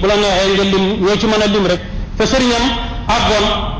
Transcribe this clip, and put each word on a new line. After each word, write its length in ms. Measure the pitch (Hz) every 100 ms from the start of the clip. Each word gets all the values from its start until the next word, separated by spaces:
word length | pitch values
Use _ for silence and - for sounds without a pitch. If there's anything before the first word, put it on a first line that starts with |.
bu 60 | 190
la 100 | 208
neexee 360 | 208 185 196
nga 100 | 196
lim 200 | 196 190 190 208
ñoo 120 | 185 202
ci 100 | 220
mën 160 | 214
a 40 | 208
lim 200 | 202 185
rek. 140 | 175 - - - -
Fa 60 | 220
sëriñam 380 | 262 247 233 254 233 - - -
àggoon 380 | 226 202 208 208 196 - -